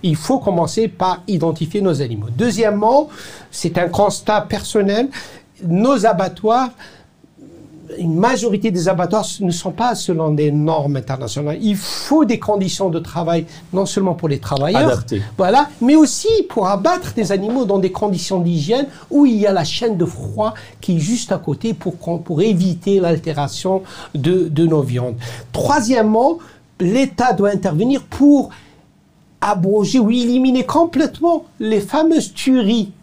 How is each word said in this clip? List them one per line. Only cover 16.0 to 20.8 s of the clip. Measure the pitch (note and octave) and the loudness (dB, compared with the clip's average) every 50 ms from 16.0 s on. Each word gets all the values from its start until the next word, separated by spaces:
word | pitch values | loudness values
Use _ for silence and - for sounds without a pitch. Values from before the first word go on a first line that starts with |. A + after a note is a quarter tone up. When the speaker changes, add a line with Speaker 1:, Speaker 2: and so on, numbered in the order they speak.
| D#4 - - - - G#4+ A4+ G#4+ - - | 6 4 2 -2 0 2 2 2 0 0
Speaker 1:
pour | - A#3 F#3+ F#3 | -2 -2 0 0
abattre | G3+ F#3 G3 D#4+ F4+ F4+ F4 - - | 0 2 2 0 0 0 -4 -6 -4
des | A#3+ G#3+ D#3+ | -4 -2 0
animaux | G3+ F#3+ G3 G#3+ A#3+ C4+ B3+ | 0 -2 0 -2 -2 -2 0
dans | G3 G3+ G3 | 0 0 0
des | F3+ F#3 | 0 -2
conditions | F#3 - G#3+ G#3 F#3+ E3+ - - F#3+ F#3 | -2 -2 -2 -2 -2 -4 -4 -2 -2 0
d'hygiène | E3+ E3+ E3+ D#3+ C#3+ E3 A3+ C4 C#4+ C#4 - - - _ | 0 0 0 0 0 0 0 0 0 -4 -8 -20 -14 _
où | - C#4+ D4 | 2 4 4
il | C4 A3+ | 4 4
y | G#3 G#3 | 4 2
a | G#3 | 2
la | F#3+ F#3 D#3 | 2 2 0
chaîne | - - - A#3+ A#3 G#3+ E3+ | -2 -4 -2 -2 -2 0 0
de | E3+ | -2
froid | - - - - - - G#3+ G#3+ A3 A3 - - - - - | -2 -2 -8 -10 -8 -4 -2 -2 -4 -4 -8 -18 -20 -20 -10